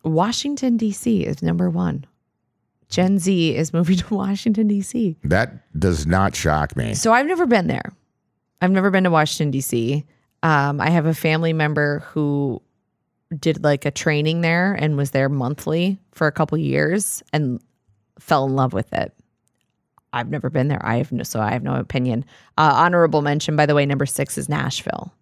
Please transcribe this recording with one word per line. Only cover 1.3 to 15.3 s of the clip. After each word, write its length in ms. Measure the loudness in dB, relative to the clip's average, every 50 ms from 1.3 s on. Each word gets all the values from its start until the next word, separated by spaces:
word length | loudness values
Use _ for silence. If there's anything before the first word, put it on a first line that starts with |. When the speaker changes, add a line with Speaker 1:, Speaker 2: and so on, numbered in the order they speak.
| -4 -2
Speaker 1:
number 280 | -2 -2 0 0 0 0
one. 360 | 0 -2 -2 -2 -4 -6 -10 _ _ _ _ _ _ _ _ _ _ _ _ _ _ _ _ _
Gen 280 | 0 0 2 2 2
Z 380 | 2 2 2 2 2 2 2 2
is 160 | 0 -2 0
moving 240 | 0 0 2 2 2
<laughs> 20 | 0
to 140 | 0 -2 -4
Washington, 540 | -2 -2 -2 -4 -2 0 0 0 2 2
D 140 | 2 0 0
C. 340 | -4 -4 -4 -2 -2 -2 -2 _ -2
Speaker 2:
That 400 | 0 2 2 0 -2 -6 -18 _ _ -4 0
does 260 | 2 2 2 0 0
not 300 | 2 2 2 2 0 -2
shock 400 | 0 0 2 2 2 0 -2 -2
me. 200 | -4 -4 -4 -4
Speaker 1:
So 180 | -2 2 2 2
I've 140 | 2 2
never 180 | 0 0 0 2
been 220 | 2 2 2 2
there. 260 | 0 -4 -4 -6 -10 -16 _ _ _ _ _ _ _ _ _ _ _ _ _
I've 100 | 2 2
never 200 | 4 4 2 2
been 140 | 2 4 4
to 40 | 4
Washington, 420 | 4 4 2 2 0 -2 -2 -2
D 100 | -2 -2
C. 440 | -4 -2 -2 0 0 0 -2 -2 -4 _ _ _ _ _ _ _ 0
Um, 360 | 2 2 2 2 0 0 0
I 120 | 0 2
have 160 | 2 2 2
a 60 | 2 0
family 380 | 0 0 0 0 2 0 0 0
member 500 | 0 0 0 2 0 0 0 0 -4 -6
who 560 | -6 -4 -2 0 0 0 0 -2 -2 -4 -6 _ _ _ _ _ _ _ _ _ _ _ _ _ _ -12 -2
did, 240 | -2 -2 -2 2 2
like, 200 | 0 0 2 -2
a 60 | -4
training 520 | -6 -2 -2 0 0 2 0 0 0 0
there 320 | 0 2 2 2 2 0 0
and 220 | 0 0 0 0
was 140 | 0 -2 0
there 180 | 0 0 2
monthly 720 | 2